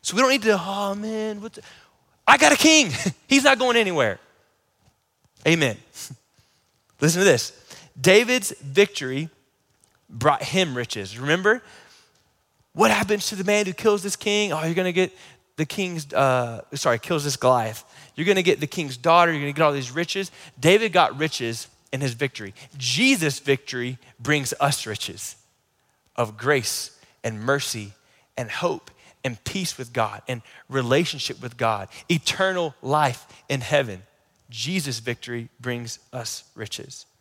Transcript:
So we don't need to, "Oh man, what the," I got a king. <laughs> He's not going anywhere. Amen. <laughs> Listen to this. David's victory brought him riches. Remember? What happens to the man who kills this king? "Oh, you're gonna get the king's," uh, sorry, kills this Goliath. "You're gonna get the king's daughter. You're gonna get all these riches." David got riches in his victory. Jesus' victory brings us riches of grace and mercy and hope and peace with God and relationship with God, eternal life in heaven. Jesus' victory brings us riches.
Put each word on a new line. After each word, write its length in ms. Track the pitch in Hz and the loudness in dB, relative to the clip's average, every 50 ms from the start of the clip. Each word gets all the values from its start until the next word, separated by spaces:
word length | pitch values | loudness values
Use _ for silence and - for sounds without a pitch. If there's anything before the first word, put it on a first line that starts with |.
So 140 | _ - 180 | _ -4 0
we 60 | 202 | 2
don't 100 | 262 262 | 4 4
need 120 | 269 269 208 | 4 2 4
to, 140 | 220 208 185 | 2 2 2
"Oh 360 | 170 190 196 196 202 196 196 | 0 -4 -4 -4 -4 -4 -4
man, 460 | 208 208 220 220 220 214 220 214 208 | -6 -6 -6 -6 -6 -6 -6 -8 -10
what 120 | 202 220 - | -12 -16 -16
the," 80 | - - - - - _ _ _ _ _ _ _ _ _ - | -18 -20 -20 -20 -20 _ _ _ _ _ _ _ _ _ 6
I 100 | 269 277 | 6 8
got 140 | 302 294 | 8 6
a 40 | 294 | 6
king. 360 | - - 311 320 311 277 185 131 - - 190 | 6 6 6 6 6 4 4 0 -4 -4 -4
<laughs> 180 | - _ _ _ | -6 _ _ _
He's 160 | 269 277 269 | 2 4 6
not 140 | 294 269 220 | 4 4 4
going 180 | 262 254 233 | 2 2 2
anywhere. 440 | 233 220 190 180 156 127 110 95 - _ _ _ _ _ _ _ _ _ _ _ _ _ _ _ _ _ _ _ _ _ _ _ _ - 156 | 2 2 2 2 2 0 0 0 -4 _ _ _ _ _ _ _ _ _ _ _ _ _ _ _ _ _ _ _ _ _ _ _ _ 0 0
Amen. 300 | 165 165 151 127 107 - _ _ _ - - - 135 _ _ _ _ _ | 2 2 2 -2 -2 -6 _ _ _ -18 -16 -16 -18 _ _ _ _ _
<laughs> 640 | _ _ _ _ _ _ _ _ _ _ _ _ | _ _ _ _ _ _ _ _ _ _ _ _
Listen 180 | 139 156 165 175 | 0 0 2 4
to 60 | 196 | 6
this. 260 | 196 143 113 - - - - _ _ - - - - _ - | 6 6 4 2 -6 -12 -18 _ _ -20 -20 -20 -20 _ 0
David's 520 | 131 180 185 208 240 226 254 254 - - - - | 4 6 6 6 6 4 0 0 -2 -4 -10 -10
victory 680 | - 139 135 180 202 202 - - 143 127 131 139 156 160 _ _ _ _ _ _ _ _ _ _ _ _ _ _ _ _ | -14 -4 2 2 2 2 2 -8 -8 -6 -6 -6 -8 -8 _ _ _ _ _ _ _ _ _ _ _ _ _ _ _ _
brought 340 | - 110 110 151 143 - - | -12 0 2 2 2 2 -2
him 340 | - 139 185 185 160 127 123 | -2 0 0 0 0 -2 -6
riches. 400 | 120 - - 110 98 92 104 117 | -6 -6 -6 -8 -8 -10 -10 -8
Remember? 440 | 131 143 156 180 185 208 226 247 - - - - - - - _ _ _ _ _ _ _ _ _ _ _ _ _ _ _ _ | -2 0 0 2 4 2 2 2 -2 -16 -20 -20 -20 -20 -20 _ _ _ _ _ _ _ _ _ _ _ _ _ _ _ _
What 180 | 156 214 220 | 2 4 4
happens 360 | 208 208 214 190 214 202 196 - | 4 2 0 0 -2 -2 -2 -6
to 60 | 220 | -6
the 80 | 190 190 | -4 -2
man 220 | 196 208 208 208 | 0 2 2 0
who 80 | 190 180 | -2 -4
kills 300 | - - 220 208 208 175 | 0 2 2 2 2 -2
this 120 | 202 190 | -6 -8
king? 380 | - - 214 208 208 208 202 147 | -4 -2 -2 0 0 0 -2 -2
"Oh, 100 | 156 156 | -4 -2
you're 120 | 160 170 | -2 -2
gonna 160 | 175 185 185 | 0 -2 0
get 200 | 175 175 185 - - - - - - _ _ _ _ | 0 0 0 0 -2 -12 -20 -20 -20 _ _ _ _
the 100 | - 156 | -6 -6
king's," 480 | 143 - - 196 180 175 165 147 139 - | -4 -2 -4 -4 -4 -4 -8 -10 -4 0
uh, 480 | - 139 135 127 127 123 117 117 110 - _ - | 2 2 2 2 0 0 -4 -8 -12 -14 _ -10
sorry, 240 | 135 - 147 117 113 | -4 0 0 0 0
kills 240 | - - 180 156 143 | -2 -4 -4 -2 -2
this 120 | 147 131 | -4 -4
Goliath. 480 | - - 127 127 123 113 113 110 - - _ - - - - _ | 2 4 4 4 4 2 -2 -6 -10 -16 _ -20 -20 -20 -20 _
"You're 120 | - 160 185 | -6 0 2
gonna 160 | 202 190 180 | 2 2 4
get 160 | 180 - - | 2 2 0
the 80 | 151 143 | -2 -6
king's 280 | - - 160 139 127 | -6 -6 -6 -6 -8
daughter. 360 | 123 120 170 165 175 175 170 | -4 2 4 6 6 6 4
You're 100 | 165 147 | 2 -2
gonna 120 | 143 143 143 | -4 -4 0
get 100 | 147 160 | 2 2
all 100 | 151 143 | 2 2
these 180 | 139 131 120 | 0 -6 -6
riches." 400 | 123 156 175 - - 196 196 190 - - - - _ - | -4 -6 -4 -4 -4 -6 -6 -8 -12 -20 -20 -20 _ 0
David 340 | 123 160 185 214 226 220 160 | 4 6 6 6 4 2 4
got 240 | 180 160 - - 135 | 4 2 2 2 -2
riches 500 | 156 156 - - 127 117 117 117 - - _ _ _ _ | -4 -4 -4 -4 -4 -4 -6 -6 -10 -16 _ _ _ _
in 80 | - 131 | -6 -4
his 140 | 139 131 117 | -4 -4 -2
victory. 400 | 117 143 135 _ - 107 98 - - - - - 143 | -2 -4 -6 _ -8 -14 -14 -14 -18 -20 -20 -14 -8
Jesus' 640 | 127 123 127 143 233 262 277 202 160 147 135 - | -6 -4 0 2 4 4 4 2 2 -2 -2 -2
victory 580 | - 139 139 131 - - - 123 123 123 127 123 _ - _ _ | 0 0 0 0 0 -10 -8 -6 -6 -6 -8 -10 _ -20 _ _
brings 340 | 120 127 151 147 135 120 - - | -2 0 0 0 0 -4 -2 0
us 260 | 143 147 147 - - | 0 0 0 -2 -6
riches 500 | 110 104 - - - 82 95 - - - _ _ _ _ _ _ _ _ _ _ _ _ _ _ _ _ | -8 -8 -8 -8 -10 -10 -12 -14 -14 -14 _ _ _ _ _ _ _ _ _ _ _ _ _ _ _ _
of 220 | - 120 110 107 107 | -4 -4 -4 -4 -6
grace 540 | 110 135 147 135 120 - - - - - - _ _ _ _ _ - | 0 0 0 0 0 -2 -6 -6 -8 -10 -16 _ _ _ _ _ -8
and 180 | 117 113 107 | -8 -8 -6
mercy 520 | 107 123 139 139 139 - - 113 104 98 104 _ _ _ _ _ _ _ _ - | -2 -2 0 0 -2 -6 -8 -8 -10 -14 -18 _ _ _ _ _ _ _ _ -10
and 140 | 123 107 | -10 -8
hope 400 | - - - 175 156 110 _ - _ _ _ - _ _ _ | -8 -4 -4 -4 -4 -4 _ -18 _ _ _ -20 _ _ _
and 200 | 127 120 104 _ | -10 -10 -8 _
peace 340 | - - 196 185 165 - - | -8 -6 -6 -6 -6 -8 -10
with 140 | 127 120 120 | -14 -10 -4
God 280 | 123 110 104 101 107 _ - | -4 -4 -4 -4 -12 _ -10
and 140 | 127 117 - - - - - _ | -10 -10 -10 -18 -20 -20 -20 _
relationship 720 | 131 135 127 117 131 147 175 - - 143 - - - - | -4 -4 0 2 2 2 2 0 -4 -8 -8 -8 -8 -10
with 160 | - 123 - - | -12 -14 -8 -2
God, 320 | 123 113 110 101 98 - - - - _ | -2 -2 -2 -2 -6 -12 -16 -20 -4 _
eternal 640 | 175 160 - - - - 190 190 190 180 170 156 139 _ | -2 -2 0 -4 -2 0 0 0 0 -2 -4 -4 -6 _
life 440 | - 131 143 151 151 135 120 - - _ - - _ _ | -6 -2 0 2 2 2 0 -4 -12 _ -20 -20 _ _
in 120 | 139 135 | -6 -6
heaven. 420 | 117 - 147 147 139 113 98 92 98 _ _ _ _ _ _ _ _ _ | -2 0 0 0 0 0 -6 -14 -16 _ _ _ _ _ _ _ _ _
Jesus' 500 | 120 110 110 139 185 190 151 143 123 113 | -12 -10 -8 -4 -4 -4 -4 -4 -8 -8
victory 500 | 110 123 120 - - - 120 120 117 - _ _ | -6 -6 -8 -8 -8 -8 -8 -8 -8 -10 _ _
brings 400 | 123 127 123 120 120 117 - - _ _ - | -8 -6 -6 -6 -8 -10 -14 -16 _ _ -12
us 300 | 127 113 - - - - _ _ | -10 -10 -10 -10 -12 -14 _ _
riches. 500 | 104 110 107 - - - - - - - _ _ _ | -14 -12 -12 -10 -12 -14 -16 -18 -20 -20 _ _ _